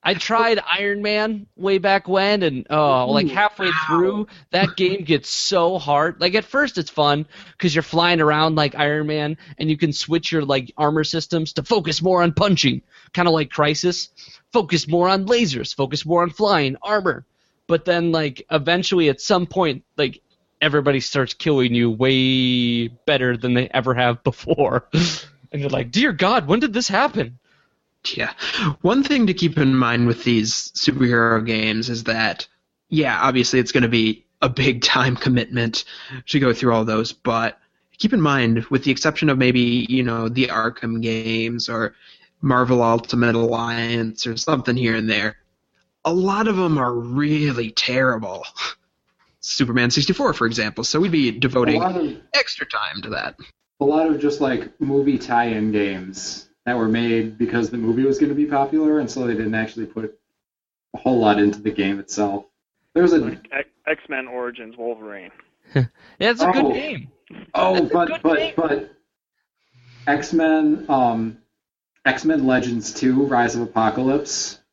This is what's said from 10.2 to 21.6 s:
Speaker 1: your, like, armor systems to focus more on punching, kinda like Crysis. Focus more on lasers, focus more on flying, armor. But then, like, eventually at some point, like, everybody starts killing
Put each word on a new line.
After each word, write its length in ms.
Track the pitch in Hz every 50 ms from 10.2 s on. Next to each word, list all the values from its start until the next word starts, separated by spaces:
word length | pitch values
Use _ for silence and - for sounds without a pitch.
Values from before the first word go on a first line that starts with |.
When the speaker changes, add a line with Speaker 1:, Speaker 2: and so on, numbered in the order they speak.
| - -
Speaker 1:
your, 120 | 165 160 147
like, 300 | 139 139 135 127 117 -
armor 280 | - 151 147 151 156 156
systems 480 | - - 165 151 - - 165 160 151 -
to 100 | - 151
focus 380 | - 233 208 160 165 151 -
more 200 | 165 185 185 180
on 120 | 170 175 151
punching, 480 | - 208 208 190 147 - 135 127 127 _ _ _ - - - _
kinda 180 | 180 180 175
like 180 | 160 160 151 131
Crysis. 600 | - - 147 147 151 147 - 180 175 - - - _ - - - - - _ _
Focus 360 | - 247 196 147 170 156 - 147
more 180 | 160 175 175
on 180 | 185 190 190 190
lasers, 480 | 196 247 240 240 170 135 120 - - -
focus 320 | - 139 127 143 147 -
more 160 | 156 175 175
on 100 | 175 175
flying, 440 | 156 - 208 202 202 165 143 131 135 -
armor. 440 | - 196 214 208 190 180 127 127 - _ _ _ _ _ _ _ _
But 180 | - 170 160 -
then, 260 | 180 175 170 170 170
like, 340 | 165 160 156 147 123 - - _
eventually 560 | 160 156 143 160 170 180 180 - 202 180 165
at 140 | 147 135 -
some 260 | - - 208 180 180
point, 360 | 165 - 190 180 156 131 127 _ _ _
like, 220 | - 147 135 - - _ _ _ _ _ _ _ _
everybody 380 | 147 156 143 151 135 143 139 135
starts 340 | - - - 143 131 117 -
killing 400 | _ - 160 147 135